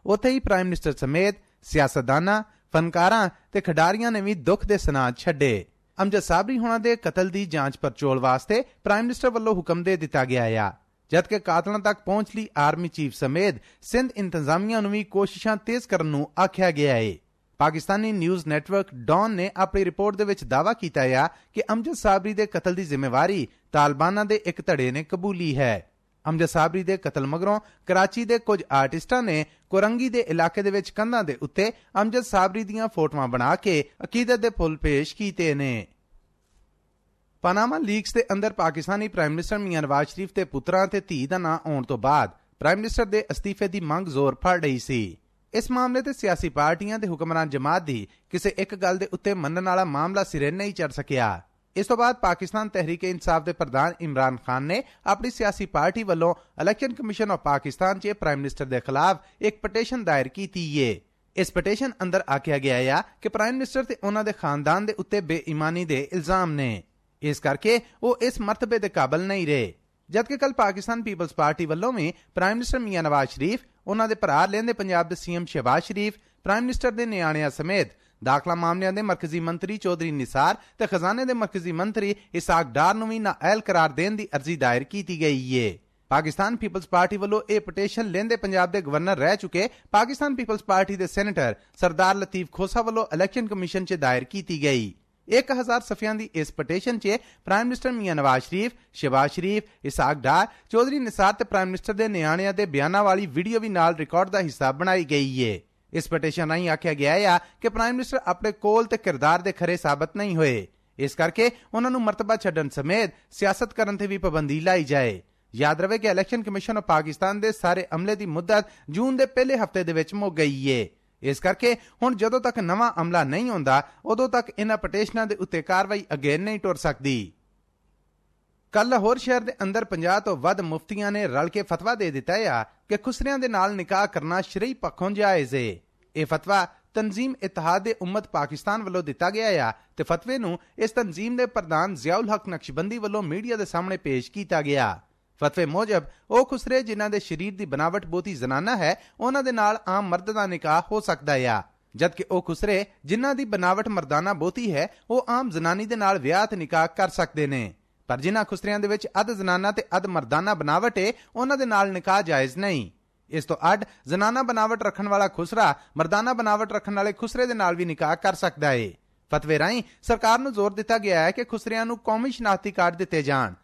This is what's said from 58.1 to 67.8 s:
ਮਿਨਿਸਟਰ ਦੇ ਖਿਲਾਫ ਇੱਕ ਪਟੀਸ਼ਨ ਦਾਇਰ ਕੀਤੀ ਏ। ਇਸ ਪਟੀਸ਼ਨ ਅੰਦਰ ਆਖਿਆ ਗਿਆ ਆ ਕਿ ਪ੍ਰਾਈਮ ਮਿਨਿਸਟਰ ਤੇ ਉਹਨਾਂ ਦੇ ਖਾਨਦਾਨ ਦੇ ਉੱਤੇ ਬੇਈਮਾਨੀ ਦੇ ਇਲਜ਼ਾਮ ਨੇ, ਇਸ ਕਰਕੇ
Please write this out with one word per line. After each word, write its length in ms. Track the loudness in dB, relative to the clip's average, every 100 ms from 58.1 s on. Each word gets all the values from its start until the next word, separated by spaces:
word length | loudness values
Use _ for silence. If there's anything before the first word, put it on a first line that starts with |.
| -2 -2 -2
ਮਿਨਿਸਟਰ 260 | -4 -6
ਦੇ 160 | -4 -4
ਖਿਲਾਫ 380 | -2 2 2 2 _ -4
ਇੱਕ 200 | -4 -2
ਪਟੀਸ਼ਨ 420 | -4 -2 -2 -2
ਦਾਇਰ 240 | 0 0 0
ਕੀਤੀ 500 | -6 -8 -6 -4 0
ਏ। 220 | 0 -2 _ _ _ -4
ਇਸ 160 | -2
ਪਟੀਸ਼ਨ 400 | 0 0 -2 -2 -4
ਅੰਦਰ 220 | -2 0 0
ਆਖਿਆ 240 | -2 0 0
ਗਿਆ 400 | 0 0 2 0
ਆ 40 | -2 _
ਕਿ 60 | -6
ਪ੍ਰਾਈਮ 240 | -2 -2
ਮਿਨਿਸਟਰ 320 | -2 -4 -4
ਤੇ 120 | -4 -4
ਉਹਨਾਂ 200 | -2 -2
ਦੇ 80 | -2
ਖਾਨਦਾਨ 540 | -2 -2 0 2 0 0
ਦੇ 60 |
ਉੱਤੇ 280 | -6 -2 -2
ਬੇਈਮਾਨੀ 640 | -2 -4 -2 -2 -2 -2
ਦੇ 240 | -2 -2 -2
ਇਲਜ਼ਾਮ 400 | -4 0 0 2
ਨੇ, 300 | 0 -2 -4 -10 _ _ -6
ਇਸ 180 | -4 -2
ਕਰਕੇ 400 | -2 0 2 2